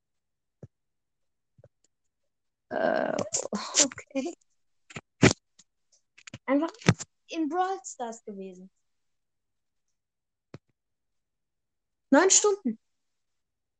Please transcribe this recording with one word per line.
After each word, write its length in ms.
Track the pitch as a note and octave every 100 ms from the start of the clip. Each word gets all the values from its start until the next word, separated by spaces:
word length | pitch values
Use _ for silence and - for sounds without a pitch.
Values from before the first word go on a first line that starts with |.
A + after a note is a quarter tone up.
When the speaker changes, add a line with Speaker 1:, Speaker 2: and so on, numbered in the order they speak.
| _ _ _ _ _ _ - _ _ _ _ _ _ _ _ _ - _ _ _ _ _ _ _ _ _ -
Speaker 1:
Äh, 460 | - - - - - - - - G3+ - -
okay. 500 | C#4 - - C4+ C#4 E4 _ _ _ _ - - - _ - - _ - _ _ _ _ _ - - - -
Einfach 260 | C#4 E4 - - - - _ -
in 220 | E4 D#4
Brawl 300 | E4+ F#4 F#4+
Stars 400 | - - A#3 A3+
gewesen. 460 | - G3 F#3+ F#3 F#3+ _ _ _ _ _ _ _ _ _ _ _ _ _ _ _ _ _ _ - _ _ _ _ _ _ _ _ _ _ _ _ _ _ _
Neun 160 | C4+ F#4
Speaker 2:
Was? 100 | -
Speaker 1:
Stunden? 420 | G#4 G4+ B3 A3 _ _ _ _ _ _ _ _ _